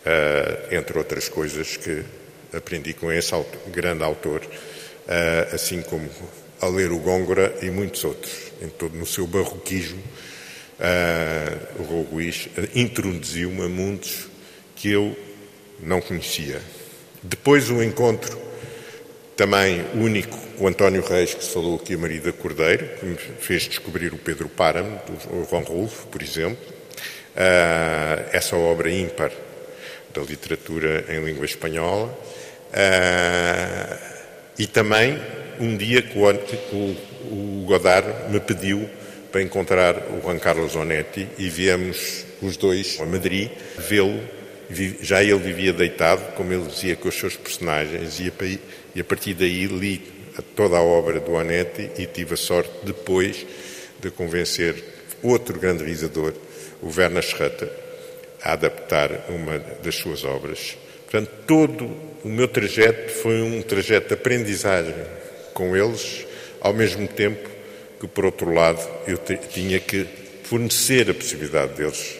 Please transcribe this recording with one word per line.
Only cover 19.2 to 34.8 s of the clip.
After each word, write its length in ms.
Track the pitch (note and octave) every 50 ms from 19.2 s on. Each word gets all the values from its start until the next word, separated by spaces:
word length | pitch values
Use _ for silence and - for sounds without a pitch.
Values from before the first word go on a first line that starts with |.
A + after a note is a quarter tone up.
| - - -
também 480 | - G#2 G2+ G2+ G2 G2 F#2+ F2+ F2 E2 D2+ -
único 420 | A2 A2 A2+ G#2+ G2+ F2 - - - - - - -
com 80 | G2
António 360 | F#2+ E2+ - G2+ F#2+ F#2 F#2
Reis, 320 | E2+ - F#2 F2+ F2+ F2+ -
que 100 | - -
se 80 | -
falou 240 | - F2+ E2 F2 E2+
aqui, 180 | D#2+ - - F#2
a 40 | E2
Marida 340 | E2+ E2 D#2+ D#2+ D2+ F2
Cordeiro, 560 | E2+ - - E2+ D2+ D2 D#2+ E2 F#2+ A2 - - - -
que 80 | -
me 100 | F#2 F2
fez 480 | - - - - - - - - E2 -
descobrir 480 | - - - - - E2 F2+ E2+ E2 -
o 40 | C#2+
Pedro 300 | - - D#2+ - E2 D2
Páramo, 520 | - - F2+ D#2+ D2+ E2+ F#2 G#2 G#2+ G2 -
do 400 | - F2+ D#2+ - - - F2+ D#2+ -
Juan 120 | F2 E2+
Rulfo, 460 | D2+ - D#2+ E2+ G#2 A2+ - - -
por 160 | - - -
exemplo. 520 | D2+ C#2+ - D#2+ D#2+ F#2 A#2 - - - - - - - - - - - - - - - -
Ah, 880 | - F#2 F#2 F2+ F2+ E2+ E2+ E2 E2 E2 D#2+ D#2+ D#2 D#2 D#2 D#2 - - -
essa 240 | - F2+ - - -
obra 340 | F2 E2+ E2+ E2+ E2 E2 D#2+
ímpar 400 | F2+ F#2+ F#2 E2 - - D#2 D2+ - - - - - - - - - - - - - - - - -
da 80 | -
literatura 840 | C#2+ C#2+ D2+ C#2+ - - E2 D#2+ - - D#2+ D#2+ D#2 D#2 D#2 D#2+ - -
em 120 | D#2+ D#2+
língua 220 | D#2+ D#2+ D#2 C#2 D2
espanhola. 720 | C#2+ - - - D#2+ D#2 D#2+ E2 F2 F#2+ G#2 A2 A#2+ B2+ - - - - - - - - - - -
Ah, 1300 | - G2 G2 F#2+ F#2+ F#2 F#2 F2+ F2+ F2+ F2 F2 F2 F2 F2 F2 F2+ F2 F2+ F2+ F#2 F#2+ F#2+ - F#2+ - - - - - - - - - - - - -
e 80 | A2
também 540 | G2+ - A#2